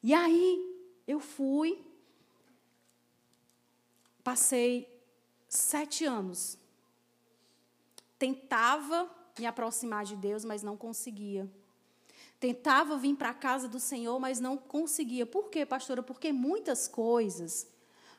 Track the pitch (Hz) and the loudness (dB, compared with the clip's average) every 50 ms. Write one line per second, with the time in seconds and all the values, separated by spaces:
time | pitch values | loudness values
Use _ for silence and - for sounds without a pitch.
0 | - 220 285 339 349 339 330 339 359 370 370 359 - - - - - - - _ | 4 6 6 6 6 6 6 6 6 6 4 2 -2 -6 -10 -14 -16 -20 -20 _
1 | _ - 277 302 285 - - - 277 269 269 294 311 330 381 - - - - - | _ -4 -4 -4 -4 -8 -6 -2 0 2 2 2 2 2 0 -2 -6 -20 -20 -20
2 | _ _ _ _ _ _ _ _ _ _ _ _ _ _ _ _ _ _ _ _ | _ _ _ _ _ _ _ _ _ _ _ _ _ _ _ _ _ _ _ _
3 | _ _ _ _ _ _ _ _ _ _ _ _ _ _ _ _ _ _ _ _ | _ _ _ _ _ _ _ _ _ _ _ _ _ _ _ _ _ _ _ _
4 | _ _ _ _ _ 247 254 247 - - 269 247 240 247 247 247 247 - - - | _ _ _ _ _ -2 2 4 4 4 4 4 4 4 4 2 -2 -8 -18 -20
5 | _ _ _ _ _ _ _ _ _ _ - - - - - 294 302 294 294 - | _ _ _ _ _ _ _ _ _ _ 0 0 2 2 0 0 -2 -2 -4 -2
6 | 320 294 247 220 196 185 180 180 - - - - _ _ _ _ _ _ _ _ | -2 -2 -2 -2 -4 -4 -6 -6 -6 -6 -8 -10 _ _ _ _ _ _ _ _
7 | _ _ _ _ _ _ _ _ _ _ _ _ _ _ _ _ _ _ _ - | _ _ _ _ _ _ _ _ _ _ _ _ _ _ _ _ _ _ _ -20
8 | _ _ _ _ 269 262 269 269 - - 262 233 226 240 269 302 294 285 320 339 | _ _ _ _ -2 -2 -2 -4 -4 -2 2 4 6 6 4 4 2 0 0 0
9 | 359 349 - - - - _ - 233 233 226 - 240 226 226 - - 233 208 208 | 0 -2 -6 -20 -20 -20 _ -6 -6 -4 -2 -2 -4 -2 -2 -4 -4 -2 -2 -4
10 | 208 196 208 196 190 202 208 214 214 226 214 208 208 208 208 208 - 226 226 - | -4 -4 -6 -4 -2 -2 -2 -2 -4 -6 -6 -6 -6 -8 -8 -8 -10 -10 -8 -8
11 | - 254 220 202 208 202 196 196 190 196 190 - _ _ _ _ _ _ _ _ | -8 -10 -10 -10 -8 -6 -6 -6 -6 -8 -10 -18 _ _ _ _ _ _ _ _
12 | _ _ - - - - _ _ - 254 247 247 - 311 269 277 320 294 311 277 | _ _ -20 -20 -20 -20 _ _ -2 -2 -2 0 2 4 6 6 6 4 0 0
13 | 247 277 285 277 269 233 247 - - 269 254 269 254 254 214 254 247 - 285 247 | 2 0 0 2 0 -4 -4 -2 -2 0 0 0 -2 -6 -6 -6 -6 -4 -4 -4
14 | 233 233 240 262 262 262 262 233 247 254 269 269 - - - 294 330 311 - - | -2 -2 -2 -2 -2 -2 -2 -2 -2 -2 -2 -4 -6 -4 -2 -2 -2 0 -2 -2
15 | 311 240 240 247 240 240 - 381 427 427 - 330 285 277 262 262 262 - 269 247 | -2 -2 -2 -2 -2 -2 -2 -4 -4 -2 -2 -2 -2 -2 -2 -6 -4 -4 -4 -4
16 | 247 - 262 - - 320 294 262 247 277 359 453 427 - 262 - - - - - | -4 -8 -10 -6 -2 -2 0 2 2 0 0 0 0 -2 -2 -2 -2 -6 -2 -2
17 | 226 226 233 240 226 202 175 170 170 165 - - - - _ _ _ _ _ _ | 2 4 4 4 4 0 -2 -6 -8 -6 -6 -8 -8 -10 _ _ _ _ _ _
18 | - - - | -20 -20 -20